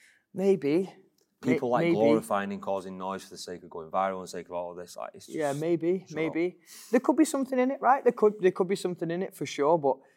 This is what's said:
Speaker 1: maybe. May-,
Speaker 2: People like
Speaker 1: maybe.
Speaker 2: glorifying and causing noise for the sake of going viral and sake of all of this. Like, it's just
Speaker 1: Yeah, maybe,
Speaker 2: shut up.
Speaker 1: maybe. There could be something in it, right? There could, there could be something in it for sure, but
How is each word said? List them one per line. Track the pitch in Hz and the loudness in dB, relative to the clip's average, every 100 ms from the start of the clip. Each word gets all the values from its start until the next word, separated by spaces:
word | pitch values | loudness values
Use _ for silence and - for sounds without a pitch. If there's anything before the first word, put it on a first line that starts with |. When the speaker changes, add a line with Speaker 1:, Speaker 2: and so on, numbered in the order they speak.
| _ _ _ | _ _ _
Speaker 1:
maybe. | - 196 190 139 160 190 - _ _ _ _ | -2 2 2 2 0 -2 -8 _ _ _ _
May-, | 127 | 0
Speaker 2:
People | 120 123 | 0 2
like | 120 | 2
Speaker 1:
maybe. | 170 | 2
Speaker 2:
glorifying | 170 113 113 107 104 98 | 4 4 4 2 -2 -2
and | 101 | -6
causing | 98 98 92 92 | -4 -4 -4 -8
noise | 95 95 | -6 -8
for | - | -10
the | 87 | -16
sake | - 87 | -12 -12
of | 90 | -12
going | 87 80 | -14 -6
viral | 95 95 95 | -2 -2 -2
and | 90 | -8
sake | 92 82 | -12 -8
of | |
all | 87 87 | -8 -8
of | 87 | -10
this. | 90 - | -14 -12
Like, | 55 | -14
it's | - - | -14 -12
just | - | -6
Speaker 1:
Yeah, | 147 | -4
maybe, | 143 160 170 165 185 | -2 -2 0 0 -2
Speaker 2:
shut | 185 | -4
up. | 151 | -6
Speaker 1:
maybe. | 160 151 175 180 _ - - | -4 -2 -4 -6 _ -20 -2
There | 254 | 0
could | - 269 | 2 2
be | |
something | 311 277 269 254 | 2 2 -2 0
in | 254 | 0
it, | 277 | 2
right? | - 262 | 2 4
There | 247 | 4
could, | 233 214 208 | 4 2 4
there | 180 | 0
could | 180 180 | 2 -2
be | 196 | 0
something | 180 175 170 | -2 -4 -4
in | 170 | -4
it | 190 - | -6 -6
for | 143 | -10
sure, | - 143 170 | 0 2 4
but | 139 - _ | 2 0 _